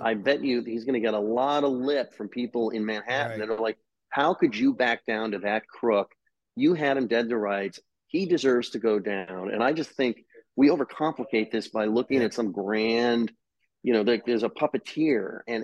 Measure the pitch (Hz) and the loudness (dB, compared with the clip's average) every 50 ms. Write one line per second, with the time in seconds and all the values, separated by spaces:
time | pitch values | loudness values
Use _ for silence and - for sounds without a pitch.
0 | - 113 113 104 98 135 139 139 - 139 123 120 117 117 113 117 110 131 131 120 | -2 -2 -2 0 0 0 0 0 0 0 -2 -2 -2 -4 -6 -6 -2 -2 -2 0
1 | 113 113 107 104 104 107 113 120 131 143 147 147 143 143 131 123 127 139 147 135 | 0 0 0 0 0 0 0 0 0 2 2 2 2 0 0 0 -2 0 0 0
2 | 120 - - - 110 - - 127 120 113 - 120 113 107 101 110 104 107 107 104 | -2 -4 -8 -12 -12 -8 -6 -6 -6 -4 -2 -2 -2 -2 -2 -2 -4 -4 -4 -6
3 | 104 117 127 139 143 120 113 107 107 110 110 104 113 110 110 - _ _ _ _ | -6 -4 -4 -4 -4 -4 -6 -6 -4 -4 -4 -2 -2 -2 -4 -6 _ _ _ _
4 | _ _ - 139 147 165 185 - 175 143 107 107 127 139 131 - 127 120 117 - | _ _ -2 0 2 2 2 2 0 0 2 2 2 2 2 2 2 0 0 -2
5 | - - 113 107 110 110 101 95 95 101 104 110 - - - - - 117 107 101 | -2 -4 -4 -2 -2 -4 -4 -4 -2 -2 -2 -2 -2 -6 -8 -2 0 2 2 2
6 | 95 - _ _ _ _ _ _ _ _ _ 117 135 160 180 156 151 139 139 135 | 2 0 _ _ _ _ _ _ _ _ _ 0 2 2 2 2 2 0 0 0
7 | 127 101 113 117 120 113 123 110 104 101 101 98 98 98 - - - _ _ _ | 0 2 2 0 0 0 -2 -2 -2 0 -2 -2 -2 -4 -8 -12 -20 _ _ _
8 | _ _ - 170 196 165 175 147 131 135 123 123 120 - - 113 110 113 107 104 | _ _ -4 -4 0 0 2 2 4 4 4 2 2 -2 -4 -2 0 0 2 0
9 | 92 107 101 98 92 87 92 92 92 101 104 107 117 131 156 160 143 - - - | 0 -2 -4 -4 -6 -8 -8 -8 -6 -4 -2 0 0 0 0 0 -4 -6 -4 -2
10 | 131 120 110 - - _ _ - - _ _ - 135 143 175 151 131 - - - | 0 0 -2 -4 -10 _ _ -20 -20 _ _ 4 6 6 6 4 0 -4 -4 -4
11 | 151 156 147 - 113 - - 110 107 - - 113 104 - - 113 107 107 110 120 | -2 -2 -2 -4 -6 -2 -2 -2 0 0 -2 -4 -4 -4 -2 -2 0 2 2 0
12 | 127 - 135 131 117 104 - - 117 101 87 101 95 101 107 107 110 113 113 117 | 0 2 2 2 2 0 0 -2 -4 -4 -4 -4 -4 -2 0 0 0 2 2 2
13 | 120 120 117 117 113 107 - _ _ _ _ _ _ _ _ _ - 123 117 107 | 2 2 2 2 0 -2 -4 _ _ _ _ _ _ _ _ _ 0 2 2 4
14 | 104 113 120 107 - 123 120 110 113 107 - - 151 147 - 120 - - - 147 | 4 4 2 2 0 0 0 0 0 -2 -2 -2 -2 -2 -2 -4 -6 -6 -4 -2
15 | 156 156 131 107 95 - - - - - 120 110 | 0 2 2 0 -2 -4 -8 -10 -8 -6 -6 -6